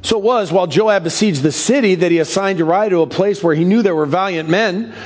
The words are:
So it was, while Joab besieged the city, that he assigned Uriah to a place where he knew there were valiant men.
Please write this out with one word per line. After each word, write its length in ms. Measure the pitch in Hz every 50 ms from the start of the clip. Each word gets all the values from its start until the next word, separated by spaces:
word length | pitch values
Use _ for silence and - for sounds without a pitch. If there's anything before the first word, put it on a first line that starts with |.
| -
So 140 | - 226 220
it 60 | 196
was, 280 | 190 254 240 208 156
while 140 | 160 190 180
Joab 380 | 175 131 165 214 220 208 196 165
besieged 400 | 165 - - 208 214 175 139 131
the 80 | 156
city, 420 | 139 - - - 240 285 254 202 185
that 160 | 170 180 175
he 80 | 170 165
assigned 400 | 160 147 - 190 196 196 196 165
Uriah 320 | 165 156 170 196 214 214
to 120 | 185 170
a 60 | 160 131
place 360 | - - 185 208 202 143 -
where 100 | 170 156
he 120 | 151 170
knew 180 | 180 196 233 226
there 100 | 202 175
were 140 | 156 151 143
valiant 420 | 139 180 190 196 185 165 160 156
men. 440 | 165 196 226 214 175 190 233 233 - - -